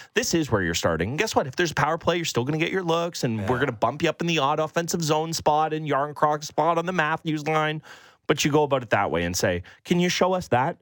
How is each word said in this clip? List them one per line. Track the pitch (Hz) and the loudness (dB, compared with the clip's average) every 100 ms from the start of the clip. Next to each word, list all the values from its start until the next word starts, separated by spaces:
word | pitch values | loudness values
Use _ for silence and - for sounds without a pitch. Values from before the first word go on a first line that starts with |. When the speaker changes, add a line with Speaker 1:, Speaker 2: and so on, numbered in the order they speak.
| - | -6
Speaker 1:
"This | - 254 170 | -2 0 0
is | 143 | 2
where | 110 | 0
you're | 87 82 | 0 0
starting." | 92 80 92 | 0 0 -2
And | 147 | 0
guess | 220 - | 0 0
what? | 156 | -2
If | - | -2
there's | 175 | -2
a | 143 | 2
power | 147 160 | 0 0
play, | - 175 | 0 0
you're | 160 | -2
still | 117 | -2
gonna | 127 156 | -2 -2
get | 165 | -2
your | 190 | -2
looks, | 175 165 170 - | 0 0 0 -4
and | 131 110 98 | -4 -2 -2
we're | 123 | 0
Speaker 2:
Yeah. | |
Speaker 1:
gonna | 139 | -2
bump | 117 117 147 | 0 -2 0
you | 160 | -2
up | - | 0
in | 170 | 0
the | 165 | 0
odd | 139 151 | 2 0
offensive | 156 170 170 180 | -2 -2 -2 -2
zone | 156 156 165 | 0 0 0
spot | 160 - 151 156 | -2 2 2 2
and | 156 156 | -2 -2
Yarncroc | 135 147 143 151 151 | 0 -2 0 0 0
spot | 151 - 156 170 | -4 0 2 2
on | 170 | 0
the | |
Matthews | 180 151 160 165 151 147 | 0 0 -2 -2 -4 0
line. | 156 151 156 - - - _ - | 0 0 -2 -10 -20 -20 _ -2
But | - | 0
you | 151 | 2
go | 151 | 4
about | 147 135 | 4 0
it | 113 | 0
that | 110 98 | 0 2
way | 80 | 0
and | 87 87 | -2 0
say, | 107 87 - - - | 0 0 -6 -18 -2
"Can | 175 | 2
you | 180 | 2
show | - 185 | 2 2
us | 185 170 | 0 0
that | 120 139 - | 0 0 -2